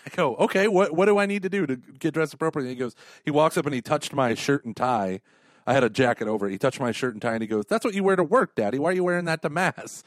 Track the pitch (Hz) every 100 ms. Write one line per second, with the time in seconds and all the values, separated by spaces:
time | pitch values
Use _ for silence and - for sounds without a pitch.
0 | - - 151 110 202 190 208 185 196 165
1 | 202 202 202 202 185 196 147 127 - -
2 | 160 151 156 135 160 151 127 127 123 -
3 | - - - 147 156 180 147 131 - 147
4 | - - 127 110 - 139 120 104 123 120
5 | 95 92 - _ _ _ - 131 120 104
6 | 123 117 107 107 101 98 135 - 123 107
7 | 127 107 120 110 110 110 104 220 247 196
8 | 190 185 156 240 196 - 104 127 160 185
9 | 180 175 170 160 165 156 180 - - -